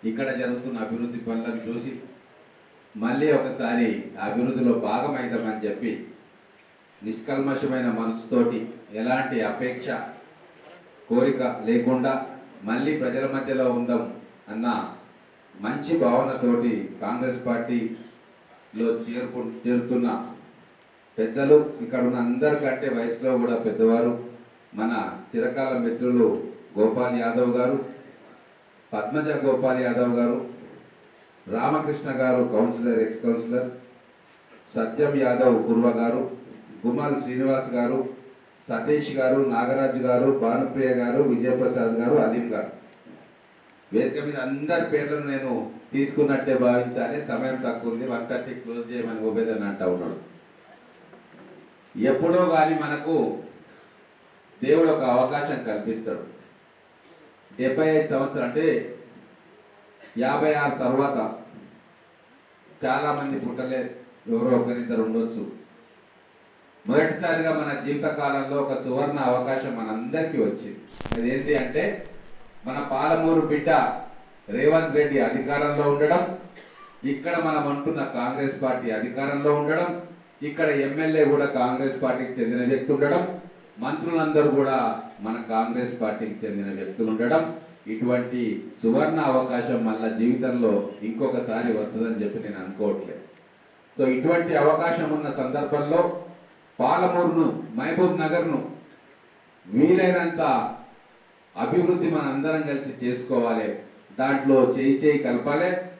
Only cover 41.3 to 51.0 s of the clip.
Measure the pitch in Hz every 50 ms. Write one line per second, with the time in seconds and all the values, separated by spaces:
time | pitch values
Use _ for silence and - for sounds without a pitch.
41.3 | 120 113 117 127 127 127 127 123 123 120 117 113 113 113 117 135 147 151 - 113
42.3 | 117 120 117 117 107 104 - - - - - - - - - - - - - -
43.3 | - _ _ - - _ _ - - _ _ _ - 110 127 - - 151 147 147
44.3 | 143 131 127 131 139 139 147 156 170 170 - 156 151 147 147 143 147 147 143 143
45.3 | 135 135 135 131 120 110 101 - - - - - - 139 139 - - 151 147 135
46.3 | 135 131 - - 131 127 123 123 123 123 123 123 123 120 120 117 113 - - -
47.3 | 123 117 127 131 131 123 131 120 - - 117 117 113 117 127 131 120 117 117 -
48.3 | 127 123 120 127 120 - - 113 117 120 117 117 123 120 113 110 110 110 110 110
49.3 | 104 113 110 113 107 104 101 101 95 95 101 90 90 90 87 80 - - - -
50.3 | - - - - - - - - - - - - - -